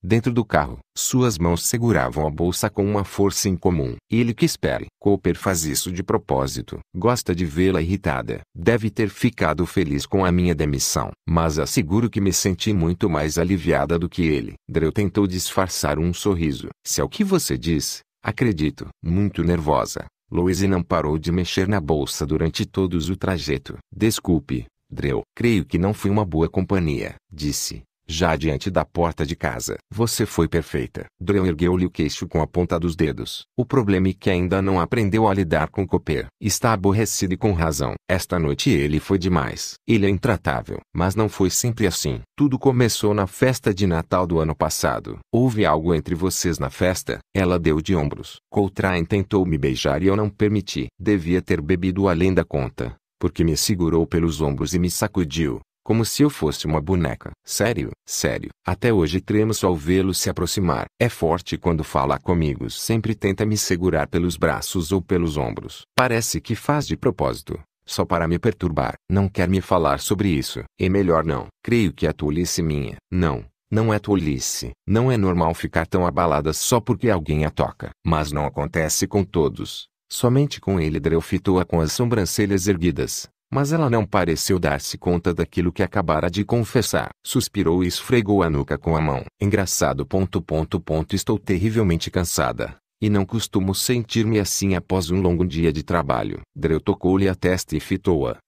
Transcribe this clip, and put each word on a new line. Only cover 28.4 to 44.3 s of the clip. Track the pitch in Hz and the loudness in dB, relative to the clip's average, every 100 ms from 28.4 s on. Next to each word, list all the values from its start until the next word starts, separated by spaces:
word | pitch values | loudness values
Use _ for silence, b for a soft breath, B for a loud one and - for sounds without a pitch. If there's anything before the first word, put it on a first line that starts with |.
| 80 69 - | 0 -2 -2
da | 87 | -2
porta | 78 - 85 80 76 | -2 0 -2 0 -4
de | |
casa. | 82 78 58 - 52 _ | -2 -4 -4 -8 -8 _
"Você | 101 117 - | -2 -2 0
foi | 110 - 82 | -2 2 2
perfeita." | 82 78 73 60 - - _ | 2 -2 -6 -6 -8 -14 _
Drew | 87 101 92 | 0 2 2
ergueu-lhe | 78 87 92 90 | 2 2 2 0
o | |
queixo | - 78 - - | 0 -2 -2 -4
com | 82 | -2
a | 76 | -2
ponta | - 90 85 | 0 0 0
dos | 85 | -2
dedos. | 82 80 58 57 - - - | 0 0 0 -8 -10 -12 -6
"O | |
problema | 123 131 104 95 92 | 0 2 2 2 2
é | |
que | 92 - | 0 0
ainda | 90 90 95 | 0 2 2
não | 95 95 | 2 2
aprendeu | 82 120 104 107 110 | 2 2 2 4 4
a | |
lidar | 98 87 80 76 | 2 2 2 0
com | - 95 | -2 0
Cooper. | 90 - 71 - _ | 0 0 -4 -4 _
Está | 107 - 123 | -4 0 0
aborrecido | 110 95 98 110 - 95 | 2 2 2 0 -2 -2
e | 92 | 0
com | 110 | 0
razão. | 87 82 76 67 50 _ | 2 0 0 -4 -4 _
Esta | 92 - 90 | -2 0 0
noite | 78 71 - | 0 0 2
ele | 87 73 76 | 2 2 0
foi | - 98 | 0 0
demais. | 90 87 65 - - - - | 2 0 0 -6 -12 -14 0
Ele | 117 98 | 2 4
é | |
intratável." | 98 123 95 - 65 52 50 - | 2 0 0 0 -2 -4 -10 -8
"Mas | 82 87 92 | -2 -2 0
não | 110 | -2
foi | - 92 | 2 0
sempre | - 120 117 104 | 2 -2 0 0
assim. | - 76 58 - - | 0 -4 -4 -8 0
Tudo | 143 127 | 0 2
começou | 139 123 120 - 107 | 2 4 2 2 0
na | 104 95 | 0 -2
festa | - 131 127 - | 2 0 2 -2
de | 95 98 | 0 2
Natal | 82 82 92 | 0 0 0
do | 92 | 2